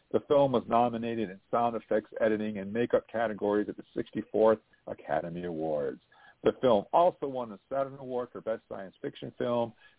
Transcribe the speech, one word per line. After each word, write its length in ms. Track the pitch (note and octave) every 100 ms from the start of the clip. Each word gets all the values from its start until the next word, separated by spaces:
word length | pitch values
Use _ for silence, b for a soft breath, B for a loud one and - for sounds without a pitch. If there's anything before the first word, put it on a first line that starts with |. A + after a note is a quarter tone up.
| _
The 100 | G#2+
film 300 | - C#3+ C#3
was 100 | A#2+ G2
nominated 640 | A#2 B2 A#2 A#2 A2+ G2
in 100 | F#2+ _
sound 240 | A#2+ A#2 A#2
effects, 360 | - G#2+ - -
editing, 380 | A2+ G#2+ G#2+ G#2+
and 140 | G2
makeup 340 | G#2+ A#2+ A2+ -
categories 580 | A2 A2+ G2+ G#2 G#2 G2+
at 80 | -
the 60 | - -
sixty-fourth 640 | - A2 - G#2 A2 A2 _ b -
Academy 560 | - - D2+ E2+ E2+
Awards. 560 | F2 D#2+ D#2 D2+ C#2 B1+ _ b b _
The 100 | G#2+ -
film 240 | C3 G#2+ -
also 360 | E3 F3 - C#3+
won 220 | B2+ A#2+
the 100 | G2 -
Saturn 280 | C3+ C3+ C3+
Award 300 | C3 B2 B2
for 100 | -
Best 200 | A2 A2+ -
Science 280 | A2 F#2+ -
Fiction 300 | C#3 - C3 -
Film, 360 | B2 A#2+ A#2 b b